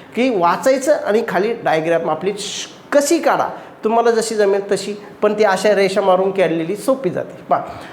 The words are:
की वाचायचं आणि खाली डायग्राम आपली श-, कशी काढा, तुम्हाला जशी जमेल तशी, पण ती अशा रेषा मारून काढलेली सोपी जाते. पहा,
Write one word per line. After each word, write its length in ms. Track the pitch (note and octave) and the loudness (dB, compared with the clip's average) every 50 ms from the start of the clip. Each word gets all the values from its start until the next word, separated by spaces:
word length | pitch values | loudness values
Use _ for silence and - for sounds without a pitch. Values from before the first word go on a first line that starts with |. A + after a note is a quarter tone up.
| - - - | -20 -8 -2
की 120 | A3 B3+ C4+ A#3 F3+ | 0 0 0 2 2
वाचायचं 580 | F3 E3+ F#3 - - C4+ C4+ C4+ C4+ A3 G3 - - | 2 0 0 2 2 2 2 2 2 0 0 0 0
आणि 160 | - G#3 A#3 A3+ - | 0 0 0 0 0
खाली 240 | F#3 F3 G3+ A3+ A3+ - - | 0 0 0 0 -2 -2 -2
डायग्राम 460 | D3 D#3 D#3+ D#3 E3+ E3 E3 E3 E3 | 0 0 0 0 0 0 0 0 -2
आपली 220 | D3+ - F3 G3 G3+ - | -4 -2 -4 -4 -6 -6
श-, 300 | - - - - - - - - - - | -8 -10 -10 -10 -12 -14 -16 -20 -6 0
कशी 260 | - C#4+ C#4+ - E4+ D4+ | 0 2 2 2 0 0
काढा, 300 | - B3+ F#3+ D#3 A#2+ - - - - - - - - | 2 2 2 2 0 -4 -6 -10 -16 -20 -10 -6 -2
तुम्हाला 260 | G#3+ - G#3+ A3+ A#3+ | 0 2 2 2 2
जशी 240 | A3 A3 A3 - A3+ | 2 2 0 -2 0
जमेल 380 | G#3 G#3 G3 G3+ G3 G3 - | 0 2 2 2 0 0 -2
तशी, 220 | G3+ F#3+ - G#3+ G3+ - - - - - | -4 -4 -4 -6 -10 -10 -12 -18 -4 -2
पण 160 | G#3+ G#3+ G#3 G#3 | 0 0 2 2
ती 60 | G#3+ | 2
अशा 300 | G3 F#3 F#3 - G#3+ G3 | 2 2 2 2 2 4
रेषा 260 | F#3+ G3 F#3 F#3+ G#3 | 4 2 2 0 0
मारून 300 | G3 F#3 F3+ F#3 F#3+ G3 | 2 4 4 4 2 0
काढलेली 460 | F#3+ G3 F3 D#3+ E3 E3 D#3+ E3 G3+ | 0 2 2 2 0 -2 -4 -4 -6
सोपी 340 | G3+ - C#4 C4 C4 - F3+ | -4 -2 -2 0 0 -2 -4
जाते. 320 | C3+ - - - - - - - | -4 -6 -8 -8 -12 -14 -4 -2
पहा, 100 | E3+ C#3 - - - - - - | -2 -2 -2 -6 -12 -16 -16 -18